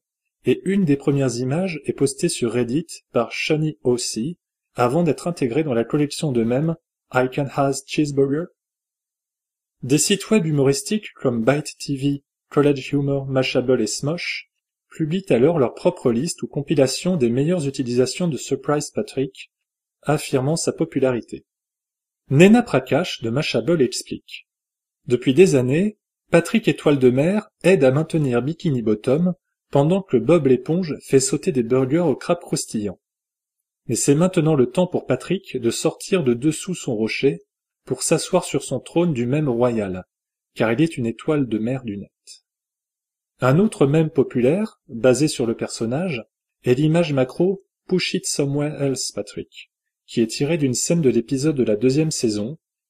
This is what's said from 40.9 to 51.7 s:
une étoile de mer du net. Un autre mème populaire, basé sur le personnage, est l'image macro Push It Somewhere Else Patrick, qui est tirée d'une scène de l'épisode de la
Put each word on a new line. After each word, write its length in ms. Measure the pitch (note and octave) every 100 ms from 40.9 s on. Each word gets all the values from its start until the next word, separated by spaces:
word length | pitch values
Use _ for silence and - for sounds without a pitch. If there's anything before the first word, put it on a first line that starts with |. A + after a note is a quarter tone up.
| -
une 80 | A#2
étoile 420 | A2+ - D3+ B2
de 100 | G#2+
mer 260 | A2 C3
du 120 | A#2+ G2+
net. 140 | F#2 _ - - _ _ _ _ _ _ _ _ _ _
Un 180 | B2+ D3+
autre 280 | G#3+ - C#3
mème 240 | D3+ D#3+
populaire, 720 | - B2 B2+ A#2+ F3+ G#3+ - _
basé 380 | A#2 B2+ A#2+ D3+
sur 200 | - A#2
le 100 | A2+
personnage, 680 | A2+ - A2+ C3+ F#3 B2+ - _ _ _
est 100 | -
l'image 400 | B2+ D#3 E3 E3
macro 500 | C#3 C3 - F3+ G3 _ _ -
Push 260 | F#3 -
It 140 | F#3 -
Somewhere 500 | - C#3+ C#3+ D3 D3+
Else 340 | C#3 B2+ -
Patrick, 580 | - - - - - - _ _ _
qui 160 | _ -
est 60 | A2+
tirée 320 | - C#3+ E3+
d'une 160 | C#3
scène 260 | A#2+ - E3+
de 80 | C3+
l'épisode 480 | A2+ - C3+ D3+ C#3
de 80 |
la 120 | A2+